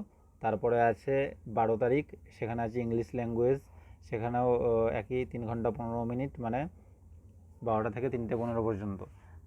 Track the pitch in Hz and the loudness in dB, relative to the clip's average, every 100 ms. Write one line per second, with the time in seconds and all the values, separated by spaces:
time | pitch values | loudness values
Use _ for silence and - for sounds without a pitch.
0 | 202 - - - 113 107 120 120 117 110 | -4 -14 -20 -6 -2 0 2 4 4 4
1 | - 135 139 - - 110 113 113 123 139 | 0 0 0 -4 -6 0 2 4 4 2
2 | 147 - - - 113 117 117 120 117 117 | 0 -10 -18 -8 -4 -2 -2 -2 0 0
3 | 113 123 117 117 123 139 - - - - | -2 -4 -2 2 2 2 -2 -20 -20 -20
4 | - 117 117 120 123 120 120 113 113 - | -8 -4 -2 0 2 4 4 4 2 0
5 | 101 127 123 123 110 120 113 107 117 117 | -2 -4 -4 -4 -4 -2 -2 -2 -4 -4
6 | 117 123 139 - 117 120 165 - - - | -2 -2 -4 -4 -4 -2 -4 -8 -20 -20
7 | - - - - - - 113 110 110 120 | -20 -20 -20 -20 -20 -6 0 0 0 -2
8 | 131 120 113 117 117 117 110 101 104 95 | -2 -2 -2 -2 0 0 0 0 -2 -6
9 | - - - - | -10 -16 -20 -16